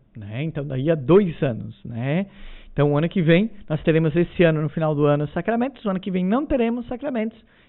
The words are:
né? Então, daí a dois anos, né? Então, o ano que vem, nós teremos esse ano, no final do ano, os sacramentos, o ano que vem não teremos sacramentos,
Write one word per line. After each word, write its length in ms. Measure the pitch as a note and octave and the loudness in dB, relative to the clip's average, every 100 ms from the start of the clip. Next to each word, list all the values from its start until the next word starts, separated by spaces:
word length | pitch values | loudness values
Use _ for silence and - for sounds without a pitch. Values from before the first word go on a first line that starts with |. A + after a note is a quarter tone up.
| _ A2+ | _ -16
né? 260 | G#2 A2+ | -12 -8
Então, 220 | D#3+ D3+ C#3+ | -6 -6 -6
daí 240 | C3 C#3+ | -2 0
a 60 | E3 | 0
dois 460 | B2+ F#3 F#3+ C#3+ | 4 6 4 0
anos, 360 | C#3+ A2+ A2+ - - | -4 -4 -10 -14 -10
né? 400 | A#2 C3 E3 G3 - - - - | -6 -2 -2 -4 -10 -16 -16 -6
Então, 200 | - D3 | 0 2
o 60 | D3 | 2
ano 100 | E3 | 0
que 140 | G3 | 2
vem, 300 | D#3+ E3+ A3+ - - | 4 4 2 -4 -6
nós 120 | D3+ | -2
teremos 320 | - D#3 D#3+ D3+ | 2 4 2 2
esse 280 | F3 - | 0 2
ano, 180 | E3+ D#3 | 2 4
no 80 | D3+ | -2
final 260 | - D#3 D3 | -2 -2 2
do 100 | D3 | 2
ano, 200 | D3 D3 | 2 0
os 80 | |
sacramentos, 520 | F3 E3+ A#3 C4 C4+ G#3+ | -4 -2 -2 -2 -4 -6
o 40 | |
ano 100 | F#3+ | -4
que 100 | G3 | -2
vem 160 | F#3 F#3 | -2 0
não 200 | A#3 D#4 | 0 0
teremos 420 | C#4 A3+ A#3+ A#3+ | 0 0 -4 -8
sacramentos, 500 | B3 C#4+ B3 A3 - _ _ | -8 -6 -4 -6 -8 _ _